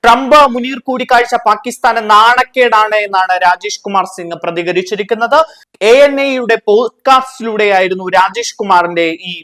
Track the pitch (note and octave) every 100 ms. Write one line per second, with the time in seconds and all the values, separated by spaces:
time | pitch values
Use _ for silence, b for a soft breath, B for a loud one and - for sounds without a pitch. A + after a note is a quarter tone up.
0 | A#3+ A#3+ C4+ D4 C#4+ A#3+ B3 C4+ - B3+
1 | B3 A#3+ A#3+ A#3+ G#3+ G#3 A#3+ A#3 B3 A3+
2 | G#3+ G#3+ A3+ B3 B3+ C4 B3 A3 G#3+ G#3+
3 | G#3 F#3+ F#3 F#3 F3+ F3+ G#3 - G3+ G3
4 | F#3 - E3+ E3 E3+ E3+ F3 F3+ F#3 G3+
5 | G3+ A3 A3+ C#4+ D#4+ B _ _ G#3 B3+
6 | C#4+ C#4 C#4 C4 A#3 A3+ - G#3 B3 _
7 | - C4 B3+ - A3+ G#3+ G#3 F#3+ F#3 F#3
8 | F#3 F#3 F#3+ F#3+ A#3 - G3+ F3+ F3 E3+
9 | E3 E3 F3+ E3+